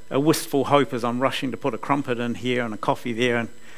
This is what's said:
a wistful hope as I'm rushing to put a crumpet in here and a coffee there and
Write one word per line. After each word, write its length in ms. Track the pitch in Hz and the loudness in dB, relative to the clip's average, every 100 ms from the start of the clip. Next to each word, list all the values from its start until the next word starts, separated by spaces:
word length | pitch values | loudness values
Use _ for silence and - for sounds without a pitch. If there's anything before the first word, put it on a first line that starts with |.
| - | -2
a 100 | 131 | 2
wistful 460 | 151 175 - 143 120 | 4 2 2 0 4
hope 280 | 143 131 | 4 4
as 100 | 123 | 0
I'm 160 | 117 120 | -2 0
rushing 320 | 131 - 135 | 0 0 -4
to 60 | 113 | -4
put 160 | 139 | -4
a 40 | 110 | -4
crumpet 420 | - 143 135 117 | -2 -2 0 -2
in 160 | 120 110 | -2 -2
here 280 | 123 123 | -2 0
and 100 | 117 | -2
a 40 | 107 | -2
coffee 340 | - 131 127 | -2 -2 -2
there 240 | 113 123 120 | 0 2 2
and 140 | 113 - - | -2 -8 -12